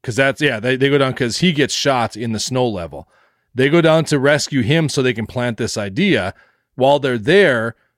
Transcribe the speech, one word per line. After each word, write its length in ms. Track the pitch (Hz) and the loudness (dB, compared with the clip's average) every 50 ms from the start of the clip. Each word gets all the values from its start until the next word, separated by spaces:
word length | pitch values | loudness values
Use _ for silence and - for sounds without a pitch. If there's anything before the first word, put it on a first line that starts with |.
| - | -8
'Cause 120 | - 107 | -4 0
that's, 240 | 120 135 139 131 - | 0 0 0 0 0
yeah, 200 | 156 143 120 107 | -2 -2 -2 -2
they, 160 | 104 127 131 | -2 -2 0
they 120 | 127 135 139 | 0 2 2
go 80 | 143 | 2
down 160 | 143 135 131 120 | 2 2 0 -2
'cause 260 | - 131 117 104 - | -4 -4 -4 -2 0
he 120 | 170 185 | 0 0
gets 220 | 156 143 139 - - | 2 0 -2 -2 -2
shot 420 | - - 139 135 123 113 107 - | -2 -2 0 0 0 -2 -4 -4
in 160 | 104 120 117 | -8 -6 -6
the 80 | 110 101 | -4 -6
snow 280 | - - 131 127 127 | -6 -4 -2 -2 -2
level. 420 | 120 104 90 85 78 71 71 - _ _ _ _ _ _ _ _ _ _ | -2 -2 -6 -10 -10 -12 -16 -18 _ _ _ _ _ _ _ _ _ _
They 140 | 123 131 143 | 0 0 2
go 120 | 151 170 | 4 4
down 240 | 160 160 156 165 156 | 4 4 4 4 2
to 140 | - 151 139 | 0 0 2
rescue 420 | 127 143 151 143 - - 151 135 | 2 2 2 2 0 -2 -2 -2
him 260 | 110 104 151 165 160 | 0 2 2 0 0
so 140 | 139 - 147 | 0 -2 0
they 120 | 127 127 117 | 0 0 -2
can 120 | 113 110 | -2 -6
plant 320 | - - 127 123 120 113 | -6 -6 -6 -4 -4 -4
this 180 | - 117 104 - | -4 -6 -6 -4
idea. 560 | 113 104 98 95 120 196 202 151 110 90 95 - _ _ _ _ _ _ _ _ | -6 -8 -6 -2 0 2 2 2 0 0 -4 -8 _ _ _ _ _ _ _ _
While 240 | - 123 139 143 147 | 0 2 2 2 2
they're 180 | 131 135 123 | 0 -2 -4
there, 580 | 117 98 131 175 202 196 160 127 113 110 117 - _ _ _ _ | -2 0 2 4 4 4 4 2 0 -2 -4 -8 _ _ _ _